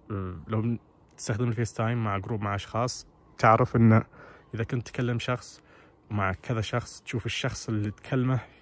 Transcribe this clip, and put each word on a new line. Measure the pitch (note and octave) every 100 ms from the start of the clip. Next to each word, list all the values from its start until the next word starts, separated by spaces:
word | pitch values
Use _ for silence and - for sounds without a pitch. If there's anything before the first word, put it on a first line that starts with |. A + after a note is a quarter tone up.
| -
آه، | G2+ F#2 F2+ D#2
لو | A2
بن-، | A#2 A#2 - _ _ -
تستخدم | - G#2+ A#2+
الفيس | A2 A#2
تايم | - A2+ A#2+
مع | A2 G2
جروب | G2 A2
مع | G2+ G2+
أشخاص، | - A2 A#2+ - - _ - -
تعرف | A#2 A2+ B2+ A#2
إنه | A2+ A2+ - - - - -
إذا | A2
كنت | A2+ B2+ -
تكلم | - A#2+ A#2
شخص | - B2 - - - - - _ -
مع | G#2 F#2+
كذا | F#2 - A2+
شخص، | G2+ A#2+ - -
تشوف | - A#2 A2
الشخص | - B2+ - -
اللي | A2 G#2
تكلمه | - - C3 B2+ B2+ - -